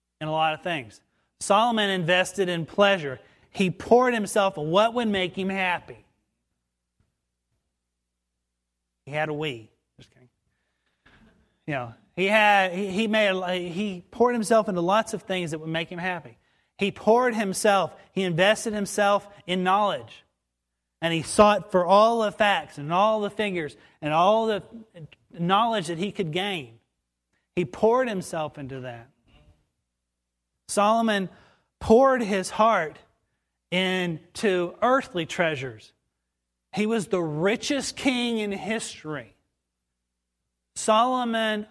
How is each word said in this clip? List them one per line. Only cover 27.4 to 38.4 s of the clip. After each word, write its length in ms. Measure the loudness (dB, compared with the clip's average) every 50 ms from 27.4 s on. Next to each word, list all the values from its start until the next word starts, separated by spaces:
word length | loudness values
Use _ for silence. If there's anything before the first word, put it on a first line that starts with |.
| _ _ _
He 80 | -4 -4
poured 420 | -4 -2 0 2 2 2 2 0
himself 520 | -2 -4 -6 -8 -8 -8 -8 -8 -8 -10 -14
into 220 | -14 -14 -14 -14
that. 280 | -14 -14 -14 -16 -20 -20 _ _ _ _ _ _ _ _ _ _ _ _ _ _ _ _ _ _ _ _ _ _ _ _ _ _ _ _ _ _ _ -6
Solomon 600 | -2 0 2 2 2 2 0 0 0 -2 -2 -6 -10 -18 -20 _ _ _ _ _ _ _
poured 420 | 2 4 6 6 6 6 4 2 0
his 280 | -2 -2 -4 -4 -4
heart 480 | 0 2 2 4 4 2 0 -4 -8 -16 -20 _ _ _ _ _ _ _ _ _ _ _ _ _ -2
into 1040 | -2 0 0 0 -2 -2 -4 -4 -6 -10 _ _ -4 0 0 0 0 -2 -4 -4 -2 0
earthly 440 | 2 2 0 0 -4 -6 -6 -6
treasures. 680 | -6 -2 -2 0 0 0 -4 -8 -10 -12 -16 -20 -20 _ _ _ _ _ _ _ _ _ _ _ _ _ _ _ _ -4
He 140 | -2 -2
was 220 | 0 0 -2 -2 -2
the 120 | -2 -2
richest 760 | -2 -4 -4 -2 0 0 0 -2 -2 -4 -4 -4 -4 -6 -10
king 420 | -4 -2 -2 -2 0 -2 -2 -2
in 140 | -4